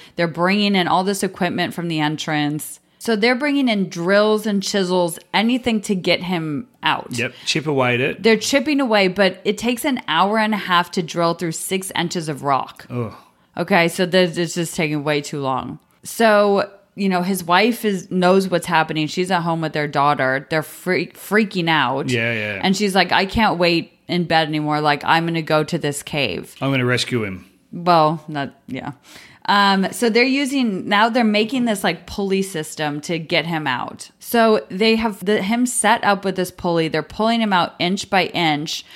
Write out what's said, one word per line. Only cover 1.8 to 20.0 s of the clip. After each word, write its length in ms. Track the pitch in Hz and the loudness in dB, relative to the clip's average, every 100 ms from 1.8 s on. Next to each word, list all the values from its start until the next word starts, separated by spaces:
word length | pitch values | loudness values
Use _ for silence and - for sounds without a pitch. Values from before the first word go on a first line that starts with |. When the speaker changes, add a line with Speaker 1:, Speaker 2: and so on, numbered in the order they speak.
| 170 | -4
Speaker 1:
the 140 | 156 | 0
entrance. 800 | 151 151 - 151 147 151 - - _ - | 0 -2 -2 -2 -2 -4 -8 -16 _ -8
So 160 | - | -2
they're 200 | 220 233 | 2 2
bringing 340 | 247 294 277 254 | 2 0 0 2
in 180 | 208 170 | 0 -2
drills 580 | 170 170 202 214 214 | -2 2 4 4 2
and 160 | 214 196 | 0 -2
chisels, 560 | 190 208 180 185 175 165 - | 0 -2 0 2 0 -4 -4
anything 460 | 185 226 254 240 220 | 0 0 0 0 -2
to 120 | 202 | -2
get 280 | 190 175 170 | -2 0 -2
him 440 | 175 175 160 139 - _ | 0 -4 -2 -6 -8 _
out. 340 | 143 135 - 117 | -2 -2 -4 -6
Speaker 2:
Yep, 180 | 123 - | -6 -6
chip 220 | - 165 147 | -4 -2 0
away 260 | 135 123 | 2 2
at 80 | 120 | 2
it. 200 | 143 - | 0 0
Speaker 1:
They're 120 | 202 | 2
chipping 460 | 214 - 277 285 285 | 2 2 0 0 0
away, 260 | 254 214 190 | 2 2 2
but 320 | 185 190 185 | 2 0 0
it 120 | - 202 | -4 -2
takes 280 | 233 240 | -2 -2
an 160 | 302 254 - | -2 -4 -2
hour 280 | 160 190 220 | 0 2 2
and 160 | 214 | 0
a 40 | 208 | -2
half 340 | - 175 175 | 0 0 0
to 100 | - | -2
drill 340 | 160 170 170 | -4 0 0
through 180 | 170 170 | 0 -4
six 360 | 160 - 190 185 | -6 -4 -4 -4
inches 320 | - 170 180 156 | -4 -2 -4 -6
of 160 | 135 | -4
rock. 420 | 139 131 - - - | 0 -2 -2 -12 -8
Speaker 2:
Ugh. 240 | 123 110 - - _ _ - | -6 -6 -10 -20 _ _ -6
Speaker 1:
Okay, 300 | 175 190 170 | 0 2 2
so 180 | 165 | 0
this 320 | 180 185 180 165 | 2 2 2 0
is 180 | 165 | -4
just 200 | 175 165 | -4 -4
taking 300 | - 156 151 | -2 -2 -2
way 160 | 143 147 | -2 -2
too 180 | 143 151 | -4 -6
long. 400 | 135 127 127 151 _ _ | -4 -4 -6 -12 _ _
So, 680 | - - 226 208 208 196 196 - _ | -8 2 4 6 4 2 0 -8 _
you 120 | - 196 | -4 0
know, 120 | 180 | 0
his 220 | 180 185 | 0 -2
wife 420 | 170 180 220 233 | 2 4 4 2
is, 240 | 214 190 - | -2 -4 -2
knows 380 | 185 180 190 190 | 2 4 4 2
what's 160 | 175 | -2
happening. 400 | 170 160 160 156 | 0 0 0 -2
She's 240 | 151 - 180 | -2 -2 -2
at 120 | 180 | -2
home 180 | 170 165 | -2 -4
with 120 | 160 | -4
their 140 | 151 147 | -4 -2
daughter. 600 | 143 | 0